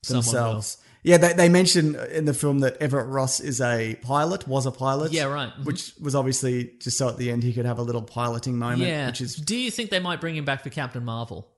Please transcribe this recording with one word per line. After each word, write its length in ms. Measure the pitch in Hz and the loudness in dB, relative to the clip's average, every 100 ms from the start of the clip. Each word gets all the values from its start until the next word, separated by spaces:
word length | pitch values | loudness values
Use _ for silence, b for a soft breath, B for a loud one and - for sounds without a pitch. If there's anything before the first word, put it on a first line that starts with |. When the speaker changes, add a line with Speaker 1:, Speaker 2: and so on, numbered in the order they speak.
Speaker 1:
Someone 200 | - 127 | -2 0
Speaker 2:
themselves. 520 | 120 123 117 110 107 - | 2 0 0 -2 -6 -10
Speaker 1:
will. 80 | b b 151 | b b 6
Speaker 2:
Yeah, 40 | 175 | 8
they, 160 | 175 | 8
they 160 | 170 170 | 8 8
mention 460 | 175 185 175 156 147 120 | 8 6 6 4 0 -4
in 140 | 160 151 | -2 0
the 80 | |
film 240 | 127 147 139 | 2 2 2
that 180 | 135 123 | 2 0
Everett 240 | 151 139 120 | -2 0 -2
Ross 340 | 135 131 - | -2 0 -2
is 220 | 147 127 | -4 -2
a 320 | 123 117 113 113 | 0 0 -2 -4
pilot, 440 | 120 143 156 185 - | -2 0 0 -2 -2
was 200 | 135 131 | -2 -2
a 40 | |
pilot. 420 | 120 131 135 156 | -2 -2 0 0
Speaker 1:
Yeah, 120 | 160 | 0
right. 240 | 139 143 123 | -2 -2 -6
Mm-hmm. 160 | - | -8
Speaker 2:
Which 300 | 139 175 - - | -6 -4 -6 -8
was 160 | 147 | -2
obviously 580 | 139 131 131 131 123 120 - | 0 0 0 0 -2 -4 -8
just 180 | - - | -6 -2
so 100 | 131 | -2
at 80 | 117 | -2
the 140 | 120 | -2
end 120 | 120 | 0
he 120 | 123 | 0
could 100 | 120 | 0
have 140 | 120 117 | -2 -2
a 40 | |
little 200 | 120 120 | -4 -4
piloting 560 | 110 - 120 117 123 123 | -6 -6 -4 -4 -4 -4
moment, 240 | 120 123 | -2 0
Speaker 1:
Yeah. 240 | 123 156 135 | 0 -2 -4
Speaker 2:
which 160 | 120 | -4
is 140 | 127 - | -8 -8
Speaker 1:
Do 200 | 151 233 | -4 -2
you 140 | 254 | -2
think 180 | - 226 | -4 -4
they 120 | 190 | -2
might 200 | 175 170 | -2 -4
bring 160 | 170 160 | -4 -4
him 80 | |
back 180 | 143 135 | -2 -4
for 60 | - | -4
Captain 340 | 123 127 123 | -8 -6 -6
Marvel? 460 | 120 113 117 80 - | -6 -6 -8 -10 -16